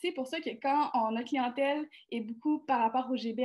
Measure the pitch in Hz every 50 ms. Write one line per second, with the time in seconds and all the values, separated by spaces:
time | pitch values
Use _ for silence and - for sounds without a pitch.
0 | - 359 349 269 262 - - 330 320 233 220 - - 277 277 294 294 285 - 240
1 | 220 220 226 226 240 - 294 262 247 247 240 269 277 277 285 302 302 - - -
2 | - _ 240 233 220 214 233 226 - 302 302 302 - - 262 240 226 226 233 254
3 | 254 233 262 220 214 226 220 240